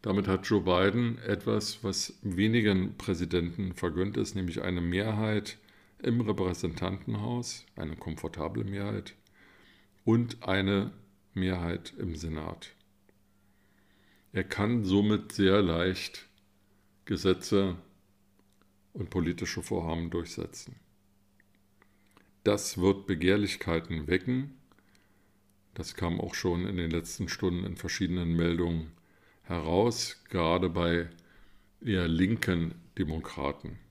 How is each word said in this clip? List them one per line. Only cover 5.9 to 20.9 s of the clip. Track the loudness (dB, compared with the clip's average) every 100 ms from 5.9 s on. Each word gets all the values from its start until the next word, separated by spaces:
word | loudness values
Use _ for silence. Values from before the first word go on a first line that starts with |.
| _
im | 0 0
Repräsentantenhaus, | 2 0 0 0 -4 -2 -4 -4 -4 -4 -4 -4 -6 -12 -16 -10
eine | -10 -8
komfortable | -8 -6 -8 -4 -4 -4
Mehrheit, | -4 -4 -4 -6 -8 -18 _ _ -20 -20 -20 -20 _ _
und | 2 4 2 -4 0
eine | 2 4 2 0 -8 -20 _ _
Mehrheit | -2 -2 0 -2 -4 -8 -8
im | -8 -6
Senat. | -6 -6 -8 -10 -16 _ _ _ _ _ _ _ _ _ _ _ _ _ _ _ _
Er | -4
kann | -4 0 2 2
somit | 4 4 4 2 0
sehr | 2 6 6
leicht | 6 2 0 0 -6 -12 -20 _ _ _ _ _ _ _
Gesetze | -6 2 4 4 4 2 2 -4 -12 _ _ _ _ _ _ _ _ _ _
und | -10 -2
politische | 0 0 0 -4 -6
Vorhaben | -4 -4 -2 -2 -2
durchsetzen. | -4 -4 -8 -10 -10 -18 -20 _